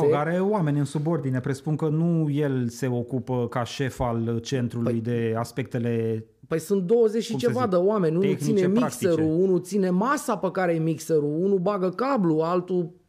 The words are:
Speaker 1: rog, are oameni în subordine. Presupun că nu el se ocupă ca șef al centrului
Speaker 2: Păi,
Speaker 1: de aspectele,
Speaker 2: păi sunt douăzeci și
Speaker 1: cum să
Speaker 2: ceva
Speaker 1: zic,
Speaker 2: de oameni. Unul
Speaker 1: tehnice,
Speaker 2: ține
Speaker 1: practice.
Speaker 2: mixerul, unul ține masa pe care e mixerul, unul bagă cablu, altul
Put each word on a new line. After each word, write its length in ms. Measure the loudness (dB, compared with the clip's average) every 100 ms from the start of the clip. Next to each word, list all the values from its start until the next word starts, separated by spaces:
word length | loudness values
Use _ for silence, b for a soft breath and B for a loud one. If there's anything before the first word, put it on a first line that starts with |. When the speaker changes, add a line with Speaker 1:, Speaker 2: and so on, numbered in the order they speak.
Speaker 1:
rog, 120 | 4
are 260 | 2 2 0
oameni 400 | 0 0 2 0
în 60 | 0
subordine. 540 | -2 -2 -2 -2 -2
Presupun 360 | -2 -4 -2 -2
că 120 | 0
nu 420 | 2 2 2 2
el 380 | 0 0 0 -2
se 200 | -2 -2
ocupă 600 | -2 -2 -4 -2 -2 -2
ca 140 | -2
șef 360 | -4 -4 -4 -2
al 400 | -2 -2 -2 -4
centrului 500 | -2 -2 -2 -2 -2
Speaker 2:
Păi, 100 | -2
Speaker 1:
de 340 | -2 -2 0 -2
aspectele, 880 | -4 -6 -6 -4 -2 0 -2 -4 -6 _ -6
Speaker 2:
păi 120 | -6
sunt 240 | -2 -2
douăzeci 400 | 2 4 4 2
și 80 | -2
Speaker 1:
cum 80 | -2
să 60 | -2
Speaker 2:
ceva 140 | 0
Speaker 1:
zic, 80 | 0
Speaker 2:
de 60 | 2
oameni. 400 | 2 2 2 2
Unul 120 | 0
Speaker 1:
tehnice, 260 | 0 0 2 2
Speaker 2:
ține 40 |
Speaker 1:
practice. 380 | 2 0 0 0
Speaker 2:
mixerul, 320 | 2 2 2
unul 180 | 2 2
ține 300 | 0 0 2
masa 480 | 2 2 0 -2 -2
pe 140 | -2
care 220 | 0 0
e 60 | 2
mixerul, 560 | 0 -2 0 0 2 0
unul 200 | 0 2
bagă 300 | 0 0 -2
cablu, 500 | 0 0 2 2 2
altul 520 | 2 0 0 -2 -4 -10